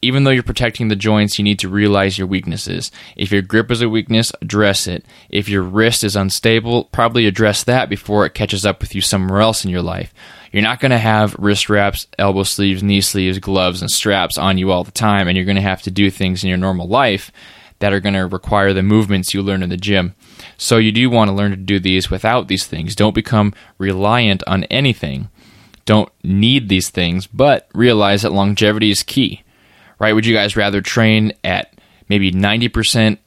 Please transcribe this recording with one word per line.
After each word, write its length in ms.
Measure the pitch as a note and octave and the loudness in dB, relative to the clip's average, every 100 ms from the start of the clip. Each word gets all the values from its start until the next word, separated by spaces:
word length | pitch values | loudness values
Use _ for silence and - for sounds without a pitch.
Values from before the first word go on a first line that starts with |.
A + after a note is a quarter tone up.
even 200 | B2 C3 | 2 2
though 60 | C#3 | 4
you're 100 | C3 | 2
protecting 460 | A#2 A#2+ B2 - A2+ | 0 -2 -4 -2 -2
the 80 | G#2 | 0
joints, 420 | G#2 G#2+ G#2 - | 2 2 2 0
you 60 | |
need 160 | G#2 G2+ | 0 0
to 80 | F#2+ | -2
realize 500 | G2 G#2 G2+ G2 G2 | 0 2 4 2 -2
your 80 | F#2 | -4
weaknesses. 640 | F#2+ G2+ E2 - E2+ - - - | -4 -4 -8 -6 -8 -8 -14 -20
If 160 | - F#2+ | -8 0
your 100 | G2+ | 0
grip 300 | F#2+ A2 A2+ | 2 0 0
is 100 | A#2+ | 0
a 80 | A#2 | 0
weakness, 440 | A2 G2+ A2 A#2 - | -2 0 0 0 -6
address 460 | G#2 G#2 G#2 G2 - | -4 2 2 2 -2
it. 180 | F2+ - - _ | -8 -10 -20 _
If 200 | - G2+ | -6 -2
your 140 | G2+ | -2
wrist 400 | F#2 G2 A2+ A2+ | -2 2 2 2
is 140 | G#2 G2+ | -2 0
unstable, 720 | F#2+ - A#2 A2+ A2+ A#2+ - | -2 0 2 0 2 -2 -2
probably 420 | - A#2 A#2+ A2 | -2 0 2 0
address 340 | G2 G#2+ G2+ | 2 2 2
that 260 | - B2+ - | 0 0 0
before 380 | G2 - G#2 F#2+ | -6 -2 0 0
it 80 | |
catches 320 | - G#2+ G2 G2+ | 0 -4 -2 -2
up 140 | F#2+ | -2
with 160 | - F#2+ | -6 -4
you 40 | |
somewhere 400 | - G2+ F#2 G2 | -2 0 0 2
else 240 | A2 G#2+ | 2 0
in 60 | G2 | -4
your 100 | F2+ | -4
life. 320 | E2+ F2+ F2+ _ - - - | -4 -6 -10 _ -20 -20 -8
You're 140 | G2+ | -2
not 160 | G#2+ B2 | -2 0
gonna 180 | C3+ B2 | 0 2
have 380 | A2+ G#2+ G#2+ - | 2 2 2 0
wrist 320 | G2+ G2+ - | 0 0 0
wraps, 380 | G#2 G2+ - - - | 0 0 -2 -12 -2
elbow 240 | G2+ F#2+ | 0 0
sleeves, 400 | G2 - G2+ F#2+ | -2 0 -2 0
knee 180 | G2+ G2+ | 0 2
sleeves, 380 | G2 G2+ F#2 F#2+ | 0 -2 -2 -2
gloves, 420 | F#2 F#2+ F2+ F2+ | -2 0 0 -2
and 80 | F2+ | -4
straps 480 | - - G2 F2 - | -2 0 0 0 -2
on 220 | F2 F#2+ | 0 0
you 140 | F#2+ | 0
all 100 | F2+ | 0
the 80 | F2+ | -2
time, 380 | - A2 G2+ F2+ | -4 0 0 0
and 80 | F#2 | 0
you're 100 | F#2 | 0
gonna 140 | G2 | 0
have 220 | G2 F#2+ | 0 -4
to 80 | - | -6
do 180 | F#2 G2+ | 0 0
things 320 | - F#2+ F2+ | 0 -4 -2
in 60 | F#2+ | -2
your 100 | F2+ | -2
normal 300 | F#2 F#2 F2 | -2 -4 -2
life 420 | A2+ C3+ G2 - _ - - - _ | 0 2 0 -6 _ -20 -20 -20 _
that 140 | G2+ | -2
are 80 | G2 | 0
gonna 260 | G2 G2 F#2 | 0 -2 -2
require 460 | F#2 - G#2 G2 | -6 -2 0 2
the 100 | F#2+ | 2
movements 500 | F#2+ G#2+ G#2 G2 F#2 | 4 2 2 -2 -2
you 80 | G2 | -4
learn 220 | G2 F#2+ | -2 -2
in 60 | F2+ | -2
the 80 | F2+ | -6
gym. 400 | F#2+ G2+ F2+ - _ - - - | -2 0 0 -6 _ -20 -20 -10
So 200 | - A#2 | 0 2
you 120 | A2 | 4
do 200 | G#2+ B2+ | 2 2
wanna 220 | A#2+ G#2+ | 2 2
learn 200 | G2 G2+ | 2 -2
to 40 | G2 | -2
do 220 | F#2+ G2+ | -2 0
these 320 | F#2 F#2 F2+ | 2 0 0
without 380 | F#2 A2 B2 F#2+ | -2 0 0 -2
these 180 | F#2 - | -4 -4
things. 300 | D#2+ E2 G#2+ | -8 -8 0
Don't 180 | G#2 | 0
become 400 | G#2 G#2+ A2 G#2 - - _ | 0 0 0 0 -2 -18 _
reliant 640 | F#2+ F#2+ G2+ A#2+ A2+ F#2+ - | -4 0 0 2 2 0 0
on 160 | F#2+ | -2
anything. 640 | - F#2 C#3 A2+ - C2+ G#2 _ - - _ _ | 0 0 0 -2 -4 -8 -10 _ -20 -20 _ _
Don't 260 | - G#2+ G2+ _ | 0 2 2 _
need 440 | - G2 A2 C3+ A2 | -2 2 4 2 2
these 220 | F#2 F2+ | -2 -2
things, 380 | - F2 F2 F#2+ | -4 -2 -2 -6
but 400 | - C#3 C3+ _ | 0 2 2 _
realize 500 | - B2 A2 G2+ G2+ | 0 2 4 2 2
that 100 | G#2 | 0
longevity 580 | F#2+ G2 G2+ G#2+ G#2+ A2 | 0 0 2 2 2 0
is 120 | G2 | 0
key, 400 | - - B2+ - _ _ _ _ _ _ | -2 -2 -2 -4 _ _ _ _ _ _
right? 140 | G#2+ | 0
Would 140 | A2 A2 | 2 2
you 80 | |
guys 220 | A2 G#2 A2 | 2 0 0
rather 260 | G2+ G2+ | 0 -2
train 500 | F#2+ - A2+ A2 A2 - | -2 0 2 2 0 -4
at 300 | - F#2 - _ _ _ _ | -4 -4 -6 _ _ _ _
maybe 200 | G2+ G2 | 0 0
ninety 380 | F2+ G2+ G#2+ A#2+ | 0 0 0 0
percent 520 | A2+ A2 A#2 A2 G2+ | -2 -2 2 0 0